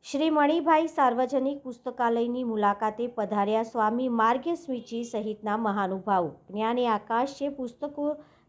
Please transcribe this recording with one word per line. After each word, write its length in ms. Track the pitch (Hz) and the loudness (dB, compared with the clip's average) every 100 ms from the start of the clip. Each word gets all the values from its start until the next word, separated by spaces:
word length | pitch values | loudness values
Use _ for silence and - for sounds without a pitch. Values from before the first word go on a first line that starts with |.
| - | -6
શ્રી 180 | 277 311 | -2 2
મણિભાઈ 580 | 302 285 330 311 311 320 | 4 4 4 4 2 2
સાર્વજનિક 760 | 311 262 233 254 269 262 277 | 2 2 4 0 0 0 -4
પુસ્તકાલયની 800 | 262 240 254 247 233 233 240 247 | -10 -10 -12 -2 0 2 0 -2
મુલાકાતે 640 | 240 214 208 202 214 214 240 | -2 2 2 2 -2 -2 -6
પધાર્યા 560 | 240 202 208 202 220 | -4 -2 0 2 0
સ્વામી 440 | 226 240 214 233 262 | 0 0 0 2 0
માર્ગે 480 | 233 220 254 330 339 | 2 4 2 -2 -4
સ્વામીજી 480 | - 247 233 233 | -4 -8 -6 -8
સહિતના 540 | 233 226 208 214 214 214 | -6 -6 -6 -6 -4 -2
મહાનુભાવો. 760 | 220 202 190 190 185 190 165 - - | 0 0 -2 -4 0 0 0 -6 -10
જ્ઞાન 300 | 196 220 247 | -4 -2 0
એ 80 | 240 | 2
આકાશ 460 | 214 233 233 277 | 0 0 -2 -2
છે, 160 | - 285 | -2 -6
પુસ્તકો 680 | 277 247 - 294 294 294 302 - _ | -4 -10 -8 -10 -4 -4 -4 -12 _